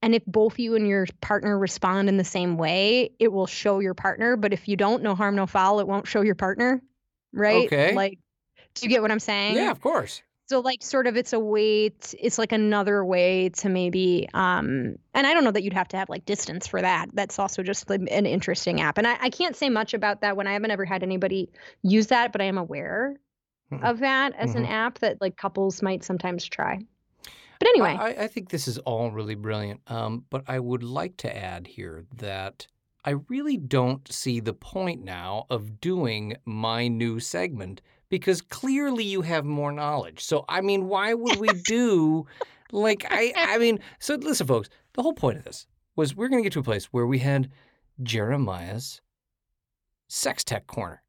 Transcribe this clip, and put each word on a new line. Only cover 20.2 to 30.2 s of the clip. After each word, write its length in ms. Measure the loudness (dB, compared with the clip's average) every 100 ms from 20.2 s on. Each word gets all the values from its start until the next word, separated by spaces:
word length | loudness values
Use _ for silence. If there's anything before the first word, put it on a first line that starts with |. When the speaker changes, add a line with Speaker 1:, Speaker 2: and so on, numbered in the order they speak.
Speaker 1:
that 160 | -2 -2
one. 80 | -2
I 80 |
haven't 160 | -2 -2
ever 160 | -2 -2
had 160 | -2
anybody 480 | -2 -2 0 -2 -6 _ -20 -4
use 240 | 2 4 4
that, 260 | 2 2
but 80 | 0
I 40 |
am 120 | -2 -2
aware 600 | -4 -6 -4 -2 -4 -6 _ _ _ _ _
Speaker 2:
Mm-mm. 120 | -4
Speaker 1:
of 140 | -2 0
that 340 | 2 2 0 0
as 160 | -4
an 80 | -2
Speaker 2:
Mm-hmm. 100 | -2
Speaker 1:
app 260 | 0 -2 0
that, 200 | -2 0
like, 160 | -4 -2
couples 460 | -6 -2 -2 0
might 200 | -2 -4
sometimes 440 | -4 -4 -4 -6 -8
try. 320 | -4 -4 -4 -8 _ _ _ -20 -20 -20 2
But 100 | 6
anyway. 220 | 6 6 2
Speaker 2:
I, 60 | -4
I, 100 | -4
I 40 | -6
think 220 | -6 -6
this 180 | -6 -4
is 100 | -6
all 320 | -4 -2 -2
really 240 | -4 -6
brilliant, 480 | -6 -4 -4 -4 -8 -10
um, 360 | -6 -4 -6